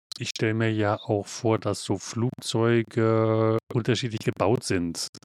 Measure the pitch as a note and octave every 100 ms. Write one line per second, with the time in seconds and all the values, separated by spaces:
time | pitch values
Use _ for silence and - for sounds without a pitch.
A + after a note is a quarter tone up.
0 | - - A#2 - A2+ A2+ A2+ G#2+ G2+ G#2+
1 | - G#2 - - A2+ A2 G#2+ G2 - G2
2 | - A2+ B2 - - A2+ A#2 A#2 A2 A#2
3 | A2+ A2+ A2+ A2 A2 A2+ - A#2+ A2 A2+
4 | A#2+ A2 - - F#2 D3+ - F#2 E2+ E2
5 | - -